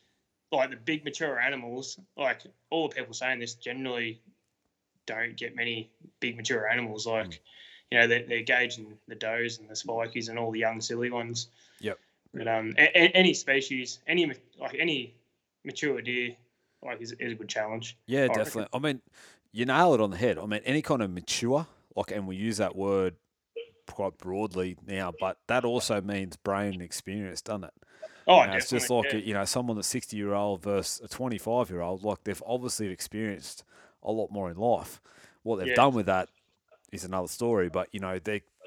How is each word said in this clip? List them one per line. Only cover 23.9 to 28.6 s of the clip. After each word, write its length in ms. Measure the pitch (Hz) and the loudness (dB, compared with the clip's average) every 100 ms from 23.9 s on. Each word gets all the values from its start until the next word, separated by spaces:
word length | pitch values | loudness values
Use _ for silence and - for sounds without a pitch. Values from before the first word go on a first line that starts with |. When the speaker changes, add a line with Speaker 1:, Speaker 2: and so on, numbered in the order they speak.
| - 95 - | -6 -6 -4
Speaker 2:
broadly 580 | 90 95 107 92 92 87 101 | -6 -4 -2 -2 -4 -6 -6
now, 260 | 95 90 | -4 -4
but 260 | 85 95 - - | -2 -4 -4 0
that 160 | 123 | 2
also 360 | 120 120 - 104 | 2 0 0 0
means 360 | 98 98 95 - | 0 -4 -4 -6
brain 380 | 98 98 101 | -2 0 0
and 80 | 92 | -4
experience, 600 | 85 - 95 104 95 80 | -8 -10 -6 -6 -6 -8
doesn't 220 | - 104 | -6 -8
it? 100 | 85 _ _ - - - - | -8 _ _ -20 -20 -2 10
Speaker 1:
Oh, 160 | 180 | 10
Speaker 2:
You 40 | 98 | 10
know, 80 | |
it's 160 | 123 | 2